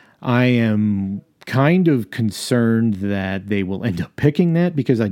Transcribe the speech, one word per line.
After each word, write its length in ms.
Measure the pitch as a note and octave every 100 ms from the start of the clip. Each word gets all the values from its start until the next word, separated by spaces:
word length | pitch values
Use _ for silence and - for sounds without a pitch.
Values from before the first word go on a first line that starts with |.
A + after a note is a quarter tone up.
| _ _
I 240 | - A#2+ B2
am 760 | A#2+ A2+ G#2+ G#2 G2 G2 G2 - _ -
kind 420 | B2+ C#3+ F#3 E3+
of 220 | C3 G#2
concerned 840 | - A2 - - A#2+ A#2 A2+ A2+
that 520 | F#2+ G2+ G2 F#2+ F#2+ G2+
they 160 | G2+
will 200 | F#2 F#2+
end 200 | - E2+
up 120 | E2 -
picking 360 | C#3+ D3 E3+
that, 220 | E3 F3 D3+
because 240 | B2+ A#2
I, 100 | G#2